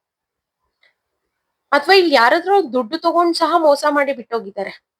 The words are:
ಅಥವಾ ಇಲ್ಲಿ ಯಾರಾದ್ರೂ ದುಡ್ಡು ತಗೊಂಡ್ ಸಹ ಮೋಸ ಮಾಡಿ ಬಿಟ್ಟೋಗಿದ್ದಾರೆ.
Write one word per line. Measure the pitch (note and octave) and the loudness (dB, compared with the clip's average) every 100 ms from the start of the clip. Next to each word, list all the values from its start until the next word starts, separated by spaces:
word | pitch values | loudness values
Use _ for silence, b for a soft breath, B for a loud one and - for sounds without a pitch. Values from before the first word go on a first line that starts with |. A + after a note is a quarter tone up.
| _ _ _ _ _ _ _ _ _ _ _ _ _ _ _ _ _ | _ _ _ _ _ _ _ _ _ _ _ _ _ _ _ _ _
ಅಥವಾ | C#4+ C#4+ | -4 2
ಇಲ್ಲಿ | G4 F4 | 2 4
ಯಾರಾದ್ರೂ | C4+ A#3 D#4+ E4+ G4+ D#4 | 4 4 2 2 0 0
ದುಡ್ಡು | B3 A3 D#4+ | -4 -6 -4
ತಗೊಂಡ್ | E4+ E4 F4 E4+ | -2 0 0 0
ಸಹ | D#4+ E4+ | 0 2
ಮೋಸ | D#4 C#4 D4+ | 2 2 0
ಮಾಡಿ | D4 C#4 | -2 -2
ಬಿಟ್ಟೋಗಿದ್ದಾರೆ. | B3 G#3+ A#3 G3 G3 G3 - _ _ | -6 -8 -10 -8 -10 -12 -12 _ _